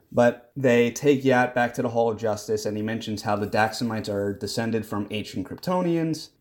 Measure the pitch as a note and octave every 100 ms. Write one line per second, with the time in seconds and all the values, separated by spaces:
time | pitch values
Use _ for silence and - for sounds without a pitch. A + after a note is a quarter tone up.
0 | _ - A#2+ A#2+ - - C3 A#2+ A#2+ A#2
1 | D3 C3+ C3 B2 B2 B2+ A#2+ - B2 A#2
2 | A#2 G#2 A2 G#2 - G#2+ A2 G#2+ G#2+ A2+
3 | A2 G#2 A2+ G#2 G2+ G#2+ A2 - A#2+ A2
4 | G2+ G2+ G2+ G2 G2+ - A2+ A2 G#2 G#2
5 | G2+ G#2+ F#2+ G#2 F#2 - - F#3 F3 E3
6 | E3 D3+ - _